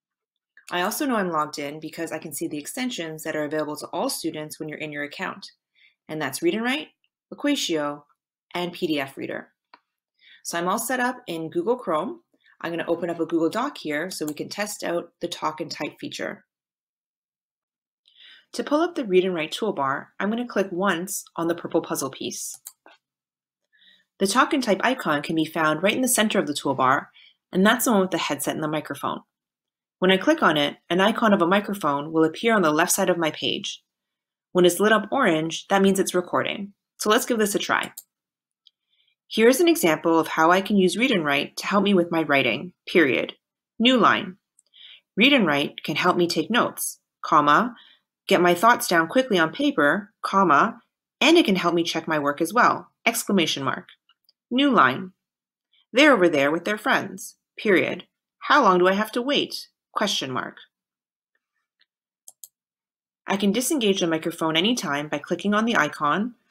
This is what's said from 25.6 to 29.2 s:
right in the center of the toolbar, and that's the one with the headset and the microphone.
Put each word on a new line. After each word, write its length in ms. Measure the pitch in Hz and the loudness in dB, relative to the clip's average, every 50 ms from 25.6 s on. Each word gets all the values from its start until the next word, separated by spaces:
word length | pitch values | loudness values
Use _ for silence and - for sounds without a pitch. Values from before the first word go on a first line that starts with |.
| 160 156 151 156 | 0 0 0 0
right 120 | 180 208 240 | 0 0 0
in 60 | - | 0
the 80 | 262 247 | 0 0
center 300 | - - 214 214 - 202 | 2 2 0 2 2 0
of 80 | 156 | -2
the 80 | 143 - | -2 -4
toolbar, 540 | - - 147 131 131 131 127 135 147 - - _ _ - _ _ _ _ _ | -4 -4 -2 0 2 2 2 2 2 0 -6 _ _ -20 _ _ _ _ _
and 120 | - 185 190 | 0 2 4
that's 200 | 214 254 240 - | 4 4 2 2
the 80 | 277 | 2
one 80 | 226 196 | 2 2
with 100 | 185 185 | 2 0
the 60 | - 156 | -2 -4
headset 360 | - - 147 135 - 156 - | -4 -4 -4 -4 -4 -4 -4
and 100 | 151 156 | -4 -4
the 40 | 151 | -4
microphone. 520 | 156 151 147 - 139 - - 113 73 - | -4 -6 -6 -8 -10 -8 -6 -8 -8 -8